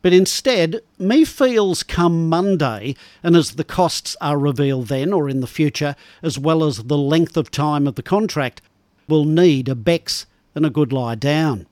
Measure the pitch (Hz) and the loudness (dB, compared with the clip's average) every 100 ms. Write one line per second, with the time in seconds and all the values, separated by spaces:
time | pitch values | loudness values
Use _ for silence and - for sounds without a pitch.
0 | 185 180 190 - - 226 165 214 _ _ | 6 4 4 0 0 0 0 -2 _ _
1 | 190 269 320 - 262 226 202 165 - - | 2 4 2 2 2 2 0 -2 -4 0
2 | 175 165 165 165 196 185 143 107 117 131 | 2 2 0 0 0 0 0 -4 -8 -10
3 | - _ 170 170 147 131 156 - 175 - | -14 _ 2 4 2 -6 -6 0 0 -2
4 | - - 151 147 143 135 139 131 117 135 | -10 -6 -4 0 0 0 0 -2 -4 -4
5 | 151 196 143 135 123 - 151 - 147 139 | -2 -2 -2 -4 -6 -2 -2 0 -6 -6
6 | - _ 165 135 143 160 156 113 117 147 | -18 _ -6 -2 0 2 0 -2 -2 -2
7 | 139 160 165 - - - 151 147 143 117 | 2 2 0 -2 -4 -4 -2 0 -2 -4
8 | - 196 214 151 127 - _ _ _ _ | -2 -2 0 -2 -6 -8 _ _ _ _
9 | - 156 151 156 180 139 123 127 107 170 | 0 0 2 4 4 4 -2 -4 -2 -2
10 | - - - _ _ 151 151 151 139 131 | -4 -10 -12 _ _ -2 -2 0 0 0
11 | 117 113 139 151 160 110 - | -4 -4 -2 0 0 -2 -8